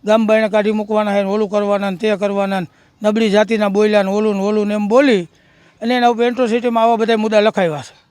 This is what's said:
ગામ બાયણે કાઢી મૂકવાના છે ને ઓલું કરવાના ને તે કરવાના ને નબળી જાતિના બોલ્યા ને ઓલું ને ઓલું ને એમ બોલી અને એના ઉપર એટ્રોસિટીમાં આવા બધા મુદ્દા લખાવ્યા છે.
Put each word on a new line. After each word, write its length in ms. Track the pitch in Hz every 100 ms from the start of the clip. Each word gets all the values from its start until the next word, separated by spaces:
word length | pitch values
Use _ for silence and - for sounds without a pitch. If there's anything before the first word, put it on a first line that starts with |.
ગામ 240 | - 220 214
બાયણે 220 | 220 220
કાઢી 220 | 214 208
મૂકવાના 440 | 214 208 214 208 202
છે 80 |
ને 60 | 196
ઓલું 200 | 208 208
કરવાના 420 | 208 208 202 202
ને 60 | 180
તે 180 | 214 202
કરવાના 420 | 202 202 196 196
ને 80 | 170 _ _ _
નબળી 280 | 214 214 226
જાતિના 400 | 202 214 220 208
બોલ્યા 340 | 190 214 208
ને 80 | 190
ઓલું 240 | 202 220 202
ને 80 |
ઓલું 240 | 196 214 208
ને 60 |
એમ 140 | 208 208
બોલી 400 | 233 285 208 170 _ _ _ _ _
અને 140 | 226 247
એના 120 | 240
ઉપર 160 | 226
એટ્રોસિટીમાં 600 | 240 247 247 233 240 233
આવા 120 | 226 233
બધા 220 | 220 226
મુદ્દા 220 | 220 214
લખાવ્યા 420 | 214 202 175 147
છે. 120 | 127 - _